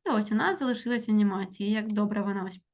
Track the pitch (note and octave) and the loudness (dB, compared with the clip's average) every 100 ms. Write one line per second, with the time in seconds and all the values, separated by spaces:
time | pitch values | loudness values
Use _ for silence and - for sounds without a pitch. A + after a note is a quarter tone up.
0 | F#4+ A3 G#3 G#3+ F4 F#4 C4 A#3+ A#3+ A#3+ | -2 0 2 0 0 0 0 -2 -2 -2
1 | A#3 G#3+ G3+ F#3+ F#3+ - G3+ G#3+ G#3+ G#3 | 2 4 4 2 -4 -4 -2 0 0 0
2 | G#3 G#3 G3 G3 F#3+ F#3 _ | 0 0 -2 -4 -6 -10 _